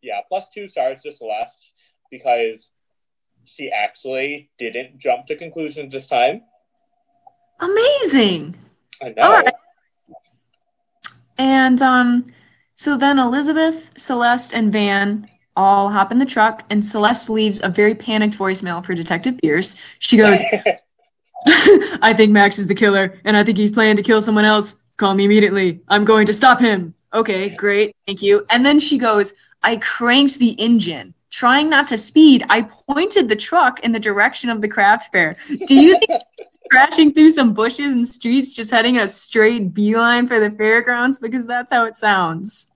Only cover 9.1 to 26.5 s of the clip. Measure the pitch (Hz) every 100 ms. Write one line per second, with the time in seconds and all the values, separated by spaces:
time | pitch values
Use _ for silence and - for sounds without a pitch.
9.1 | 220 - 427 - - _ _ _ _ _
10.1 | - _ _ _ _ _ _ _ _ -
11.1 | _ _ - 262 269 262 247 262 254 247
12.1 | 240 247 _ _ _ _ - - 277 277
13.1 | 285 247 254 294 311 320 320 - - -
14.1 | 254 240 247 - 233 220 214 202 196 202
15.1 | 208 - _ _ - 196 196 196 208 196
16.1 | 233 269 - 220 220 - 208 208 220 208
17.1 | 247 - 220 214 202 190 180 208 214 -
18.1 | 214 214 208 190 190 180 175 180 175 165
19.1 | 170 262 254 160 151 185 - - - -
20.1 | 226 214 196 - 208 - - _ _ _
21.1 | _ _ - - 320 - 392 - - 220
22.1 | 220 214 208 202 202 190 196 214 196 190
23.1 | 190 - 214 208 196 208 214 220 214 202
24.1 | 220 214 214 214 214 208 - _ _ 202
25.1 | 196 202 214 208 196 185 170 _ 208 208
26.1 | 220 214 208 262